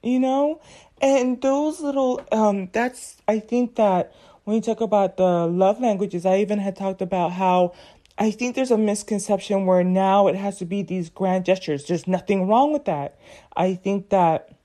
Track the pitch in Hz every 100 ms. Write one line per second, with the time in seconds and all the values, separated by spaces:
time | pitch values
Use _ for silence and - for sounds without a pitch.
0 | 233 254 262 269 294 311 - - _ _
1 | 269 277 254 247 269 277 302 311 294 277
2 | 254 247 - 220 214 202 185 220 247 247
3 | - - - 220 214 240 240 - 214 180
4 | - - - _ - 220 233 220 220 208
5 | 196 - 185 175 170 175 190 220 247 196
6 | 202 175 180 190 208 208 196 190 196 190
7 | 185 185 175 180 190 180 175 - - _
8 | _ - 214 214 247 240 262 220 214 208
9 | - 208 196 196 - 196 190 180 180 185
10 | 190 196 196 185 202 190 175 202 185 185
11 | 165 - 190 185 185 190 - 143 - 180
12 | 185 185 - 196 185 226 294 294 240 151
13 | 143 _ - - _ - 185 185 196 196
14 | 196 196 170 160 - -